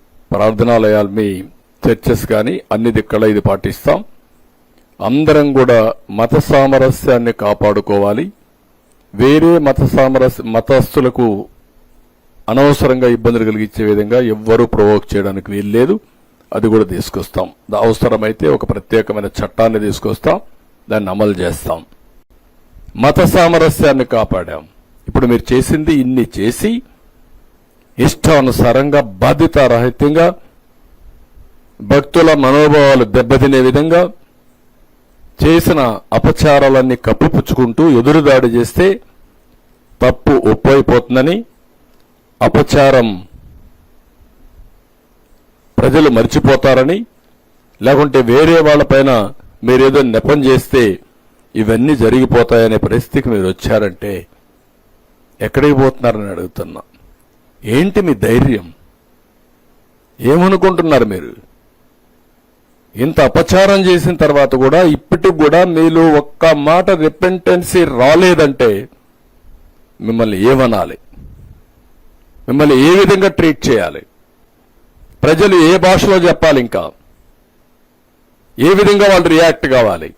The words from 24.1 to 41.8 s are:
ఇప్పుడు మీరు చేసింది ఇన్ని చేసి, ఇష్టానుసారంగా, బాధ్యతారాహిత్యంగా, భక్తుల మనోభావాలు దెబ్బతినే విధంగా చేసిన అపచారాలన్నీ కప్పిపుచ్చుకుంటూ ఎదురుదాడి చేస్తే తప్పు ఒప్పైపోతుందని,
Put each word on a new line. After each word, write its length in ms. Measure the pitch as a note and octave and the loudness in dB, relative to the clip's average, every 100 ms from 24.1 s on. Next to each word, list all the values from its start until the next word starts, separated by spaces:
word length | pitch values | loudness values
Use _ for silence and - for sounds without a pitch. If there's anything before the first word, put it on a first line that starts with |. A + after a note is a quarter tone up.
| A#2 G#2+ F#2 E2 D#2+ D2+ _ _ _ - | -2 -2 -6 -8 -14 -16 _ _ _ -6
ఇప్పుడు 180 | C3 B2+ | -2 0
మీరు 280 | A#2 - | 0 0
చేసింది 400 | B2+ B2+ D#3+ D#3 | -2 -2 -4 -2
ఇన్ని 320 | D3+ B2 C3 A2 - | -2 0 -2 -4 -4
చేసి, 440 | G#2 B2 G#3+ A#3 - _ _ _ _ - _ _ _ _ _ - | -6 -4 -4 -6 -10 _ _ _ _ -20 _ _ _ _ _ -4
ఇష్టానుసారంగా, 1000 | A#2+ - - D3+ C3 A#2 A#2+ B2 C#3+ C#3+ | -4 -2 0 0 0 0 0 0 0 -2
బాధ్యతారాహిత్యంగా, 1300 | A#2 F#2+ B2 D3 E3 D3+ C3 A#2 B2 - C#3+ D#3 E3+ F3+ _ _ _ _ _ _ - - _ - - _ _ - | -2 -4 -2 0 0 2 2 2 -2 -2 -2 2 0 -2 _ _ _ _ _ _ -20 -20 _ -20 -20 _ _ -14
భక్తుల 540 | G#2 C#3 - F3 D#3+ | -2 -2 0 2 2
మనోభావాలు 720 | D3+ C3 C#3+ D3+ D3+ C#3 C3 | 2 2 2 4 4 4 4
దెబ్బతినే 560 | A2 A#2+ A#2 C3 C#3 C3+ | 2 0 2 2 2 2
విధంగా 500 | B2+ C3+ D#3+ E3+ F3+ - _ _ _ _ _ _ _ _ _ _ - - | 2 2 2 0 0 -6 _ _ _ _ _ _ _ _ _ _ -16 -4
చేసిన 360 | D3 E3 - D#3+ B2 G#2 - | 0 2 2 0 -2 -4 -4
అపచారాలన్నీ 840 | A2+ E3 - D#3 C#3+ C3+ C3 B2+ B2 | -2 0 0 2 4 4 2 0 -2
కప్పిపుచ్చుకుంటూ 920 | - A2+ D3+ - - - A#2+ A2+ D#3+ B2 | -2 -2 0 -2 -4 -2 -2 2 2 2
ఎదురుదాడి 480 | B2+ D#3 C#3+ C3 B2 | 2 2 4 2 2
చేస్తే 540 | A#2 A#2 - F#3 F#3+ - _ _ _ _ _ _ _ _ - | -2 -2 -2 -2 -2 -10 _ _ _ _ _ _ _ _ -2
తప్పు 280 | B2 - - | -2 0 0
ఒప్పైపోతుందని, 1120 | C#3 G#2 G#2+ C3+ C3+ - B2 - B2+ C#3+ G3+ A#3 _ _ _ | 0 0 0 2 2 2 0 0 0 0 -2 -6 _ _ _